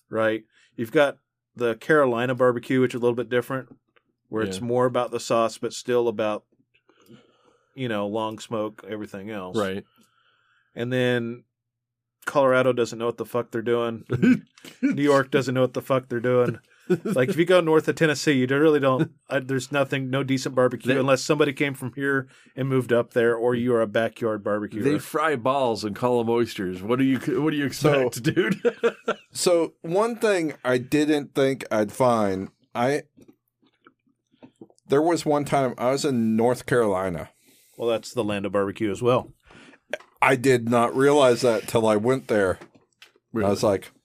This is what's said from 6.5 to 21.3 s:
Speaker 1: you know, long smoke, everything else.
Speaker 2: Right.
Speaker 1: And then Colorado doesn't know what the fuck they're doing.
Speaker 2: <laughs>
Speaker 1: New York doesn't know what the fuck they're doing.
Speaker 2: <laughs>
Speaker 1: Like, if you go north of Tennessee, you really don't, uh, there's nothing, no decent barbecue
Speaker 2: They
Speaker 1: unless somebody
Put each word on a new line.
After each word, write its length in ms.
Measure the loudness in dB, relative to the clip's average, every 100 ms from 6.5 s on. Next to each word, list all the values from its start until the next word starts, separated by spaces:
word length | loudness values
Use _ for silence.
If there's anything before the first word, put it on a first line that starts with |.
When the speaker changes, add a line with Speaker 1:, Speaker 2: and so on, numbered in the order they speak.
| _ _ _ _ _ _ -20 _ _ _ _ _
Speaker 1:
you 140 | -8 -4
know, 180 | -2 -2
long 320 | -4 -4 -6
smoke, 460 | -8 -6 -6 -8 -12
everything 440 | -12 -10 -14 -12
else. 260 | -10 -8 -4
Speaker 2:
Right. 280 | -4 -6 -12 _ _ _ _ _ _ _ _
Speaker 1:
And 180 | -10 -4
then 520 | 0 0 0 -4 -10 _ _ _ _ _ _ _ _ -4
Colorado 460 | 2 4 4 2
doesn't 240 | 0 -2 -2
know 80 | -6
what 100 | -6
the 80 |
fuck 260 | -6 -6 -6
they're 120 | -6
doing. 420 | -2 -2 -2 -6 -6
Speaker 2:
<laughs> 760 | 0 2 2 -2 _ -20 -4
Speaker 1:
New 200 | -4 0
York 280 | 2 2 2
doesn't 240 | 0 0
know 80 | 0
what 100 | 0
the 80 | -2
fuck 260 | -2 -2 -2
they're 100 | -4
doing. 380 | 2 2 2 -2
Speaker 2:
<laughs> 40 | _ _ -4 -2
Speaker 1:
Like, 240 | 0 0 0
if 80 | 2
you 80 |
go 160 | 4 4
north 260 | 6 2 2
of 80 |
Tennessee, 380 | 0 0 2 2
you 140 | 2 2
really 320 | 4 4 4
don't, 320 | 2 2 -2 _ -6
uh, 100 | -6
there's 320 | -2 -4 -2
nothing, 400 | -2 -2 -2 -2
no 140 | -4
decent 320 | -2 -2 -2 0
barbecue 360 | 0 0 -2
Speaker 2:
They 60 | 0
Speaker 1:
unless 240 | 2 2
somebody 300 | 2